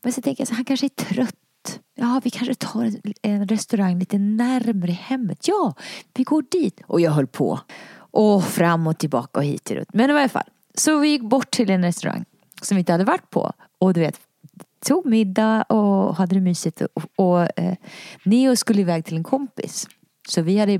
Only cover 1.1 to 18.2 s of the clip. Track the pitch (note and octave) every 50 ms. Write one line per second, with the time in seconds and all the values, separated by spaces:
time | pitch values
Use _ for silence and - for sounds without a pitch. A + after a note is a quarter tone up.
1.1 | F#3+ - B3 A3 - _ _ _ _ _ _ - - - _ _ _ - B3 A#3+
2.1 | B3 C4 - B3 - - B3 B3 C4 - - - - A3 A#3 A3+ G3+ - - G#3+
3.1 | G#3 _ _ G#3+ G#3 G3+ G3+ F#3+ A3 G#3 - - - G#3+ G3 F#3 F3+ F3 F#3 -
4.1 | - G3+ G3 G3+ G#3+ A3 A#3+ B3 C4 B3+ A3+ A3 A3+ G3 F3 F3 F3 F3+ - -
5.1 | C4 C4 B3 F#3 - - - - F#4 G#4 F4+ A3+ - - - - - - - _
6.1 | _ - B3+ - D4 D#4 C#4+ _ - F#4 D#4 G3+ - - - _ - E3+ F3 -
7.1 | D3+ D3+ C#3 B2+ _ - C#3 G2 D#2 C#3 - _ - - - - - - - _
8.1 | - - A3 G#3+ G#3 G3 E3+ - - - F3 E3+ E3+ E3 E3 D#3+ D#3+ - - D3+
9.1 | C#3+ B2 B2 - _ - C#3+ C#3+ D3 - _ - A2 C#2+ - _ - G3 A#3 C4+
10.1 | D4 D4 C#4+ A#3+ - - - - _ _ _ _ _ - - - D#4 D4+ C#4+ D4+
11.1 | D4 D4 A#3+ G#3 A3+ C4+ A#3+ - - - B3 F#3+ F#3+ F#3 F3+ F3 E3+ - - -
12.1 | - - - _ _ _ _ _ _ - - - G3+ F#3+ F3 - F3 E3+ F#3+ A3
13.1 | D#4+ F#4 - _ - - - - - _ - _ _ _ F3+ F#3+ F#3 E3+ E3 D3+
14.1 | - - _ _ _ _ _ - _ - - _ _ _ - - C4+ F#4 F4 C#4+
15.1 | A3+ A3+ A3 G3 F#3 G#3+ A3 A3 A3 A3 - _ - A3 G#3 G3+ G3+ G3 G3 -
16.1 | - D#3+ F#3+ F3 F#3 G3 F#3 F3+ F3+ - - E3 D#3+ - - - _ - D#3 -
17.1 | _ - F#3+ F3+ F3 F3 E3+ - - - E3+ F3+ F#3 - _ - - - - -
18.1 | - -